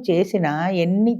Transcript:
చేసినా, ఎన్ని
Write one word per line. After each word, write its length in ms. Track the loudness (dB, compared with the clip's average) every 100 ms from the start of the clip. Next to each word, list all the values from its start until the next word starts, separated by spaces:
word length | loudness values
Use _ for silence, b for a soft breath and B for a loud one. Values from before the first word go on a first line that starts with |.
| 0
చేసినా, 580 | 0 0 0 -2 -2 -2
ఎన్ని 500 | 0 0 2 0